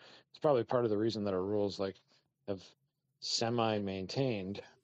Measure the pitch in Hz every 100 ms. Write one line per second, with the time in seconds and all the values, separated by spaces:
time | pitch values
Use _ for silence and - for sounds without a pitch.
0 | - - _ - 156 131 110 127 120 104
1 | 113 107 101 92 95 104 101 95 98 -
2 | _ _ _ _ - 95 - - _ _
3 | _ _ - - 113 120 113 107 101 95
4 | 92 135 135 104 92 98 - -